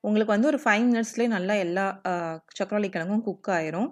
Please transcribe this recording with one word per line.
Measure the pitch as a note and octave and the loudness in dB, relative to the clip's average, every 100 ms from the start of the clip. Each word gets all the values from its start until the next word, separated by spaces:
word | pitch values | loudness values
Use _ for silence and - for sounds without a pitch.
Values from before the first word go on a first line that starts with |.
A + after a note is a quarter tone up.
உங்களுக்கு | G#3 G#3+ A3 | 2 2 4
வந்து | G#3 C#4 | 4 4
ஒரு | D4 | 2
ஃபைவ் | A#3 G#3 B3 | 2 4 4
மினிட்ஸ்லயே | A#3 A3+ - A#3+ | 2 0 -2 0
நல்லா | G#3 F3+ G#3 | 0 0 0
எல்லா, | F3 F3+ G3 G3 F#3+ | 0 0 -2 -4 -4
அ, | F3 E3 D#3+ _ | -4 -4 -8 _
சக்கரவள்ளி | - G3 G#3 G3 | -8 -4 -2 -2
கிழங்கும் | F3+ E3+ G#3+ | -4 -2 -2
குக் | A3 F3+ - | -2 -6 -2
ஆயிரும். | F3 D#3 E3 C4 | -2 -2 -2 -4